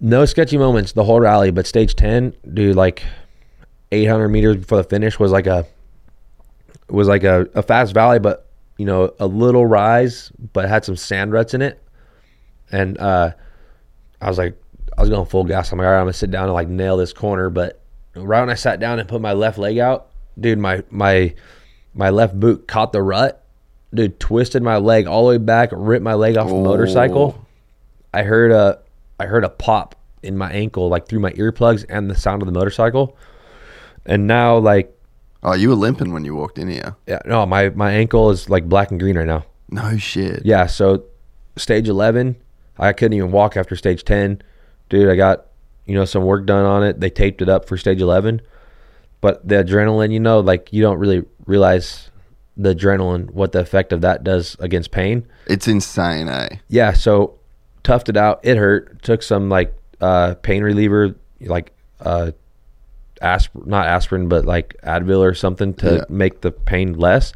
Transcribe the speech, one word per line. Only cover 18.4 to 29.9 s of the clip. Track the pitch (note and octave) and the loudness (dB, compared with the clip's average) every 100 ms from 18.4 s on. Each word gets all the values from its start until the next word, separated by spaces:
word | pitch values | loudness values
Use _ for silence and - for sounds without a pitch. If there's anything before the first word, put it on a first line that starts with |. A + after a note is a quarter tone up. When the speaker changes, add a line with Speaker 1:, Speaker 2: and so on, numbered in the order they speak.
Speaker 1:
when | B2 | 0
I | |
sat | A#2+ B2+ F#2 | -2 -4 -4
down | A2+ A#2 | -4 -6
and | G2 | -6
put | A#2 | -6
my | G#2+ | -4
left | G2+ G#2+ G#2+ | -2 -2 -2
leg | G2+ A2+ | -4 -2
out, | B2 C3 - - - - | 0 -2 -6 -20 -20 -6
dude, | A#2 A2 | -2 -2
my, | G2 F#2 - | -2 -4 -6
my, | G2+ G2+ F#2+ F2+ - - - - _ _ | -2 2 2 0 -4 -18 -20 -20 _ _
my | - F#2+ | -6 0
left | G2+ A2+ G2 | 2 0 0
boot | A2+ A2 - | 0 0 -2
caught | A2 A2 | -4 -2
the | G#2 | -2
rut, | G2 G2 C#3 - _ _ _ _ _ | -2 0 -2 -4 _ _ _ _ _
dude, | A2 G#2+ - | -2 -2 -2
twisted | - A2+ A#2+ C3+ | -2 -2 0 -2
my | A#2+ A2 | 0 0
leg | G#2 A2+ F2+ | 2 2 2
all | F2 B2 | 2 2
the | |
way | B2 | 2
back, | A2 A2+ A#2+ | 2 2 2
ripped | F2+ G#2 A#2+ | -2 -2 0
my | G#2+ | 0
leg | G#2+ A2 A2 | 0 2 2
off | F#2+ | 0
the | |
Speaker 2:
Oh. | F#2+ | 0
Speaker 1:
motorcycle. | F#2+ G2+ F#2+ F#2+ F2+ F#2 C#3+ - - _ _ _ _ _ _ | 0 2 2 2 2 2 -2 -4 -18 _ _ _ _ _ _
I | F2 | -4
heard | G2+ A2 A#2 | 0 4 6
a, | A2 G2+ - _ _ - - | 6 4 0 _ _ -18 -12
I | F#2+ | -4
heard | A2+ | -2
a | F#2+ | -2
pop | - - G#2+ - | -4 -2 -2 -2